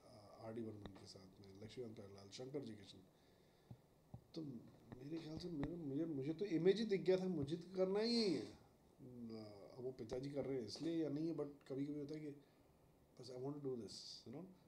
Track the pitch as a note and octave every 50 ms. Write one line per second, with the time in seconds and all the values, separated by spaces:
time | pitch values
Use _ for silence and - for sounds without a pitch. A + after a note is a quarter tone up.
0 | - - A2+ G#2+ G#2 F#2+ - - G#2+ A2+ A2+ A#2+ A2+ A2 G#2 G2+ G2 G2 F#2+ F#2+
1 | G2+ - - G2 F#2+ F#2+ - - G2+ G2 F#2+ G2 G#2+ A2 - C3+ A#2+ A2 A2 A2
2 | G2+ G2 G2+ G2 G2 G2+ - C3 B2+ C3+ D3 C#3+ B2 A2+ G#2 G2+ G2 - G2 F#2+
3 | - - - - - - - - - - - - - - - - - - - -
4 | - - - - - - - D#3+ D#3 C#3 B2 A2 - - - - - - - B2+
5 | C#3 C#3+ E3 D#3+ D3 D#3 D#3+ D#3+ F3 F3 E3+ C#3+ C#3+ D#3 F3 E3+ D#3+ C#3 C3+ D3
6 | E3 E3 D3+ C3+ C3 D3+ D#3+ - G3+ G#3 E3 D#3 E3 F#3+ G3 G#3+ A#3 G#3 G3 F3
7 | D#3 F3+ F#3 F#3 F#3 F#3 F3 D3 C#3 C#3 E3 F3 - F#3 F#3+ F#3 F#3 F#3+ G3 G#3
8 | A3 A#3 A#3+ A#3 A3 F#3+ D3+ A#2+ G#2 - - - - - - - - - - -
9 | C#3 B2 B2 A#2+ A#2 A2+ A2+ A2 G#2+ G#2 G2+ G2+ F2+ - - - B2 C3 C3 -
10 | A#2 G#2+ C3 B2+ C#3 C#3+ C#3 C#3 B2 C3 C#3 C3 A2+ G#2 - - D3 E3 E3 E3
11 | D#3 C#3 C#3 D3 D#3+ E3+ D#3 D3 D3 C#3+ C#3+ - - - C3+ C3+ C#3+ D3 D3 D3
12 | C#3 C#3 D#3 D#3 D3+ D3 C#3 - - - - - - - - - - - - -
13 | - - - - A#2+ B2+ B2+ B2+ C3 C#3 D3 D3 C#3 C3 B2+ A#2 G2+ F#2+ - -
14 | - - - - - A2+ - E3 F#3 F#3 - - -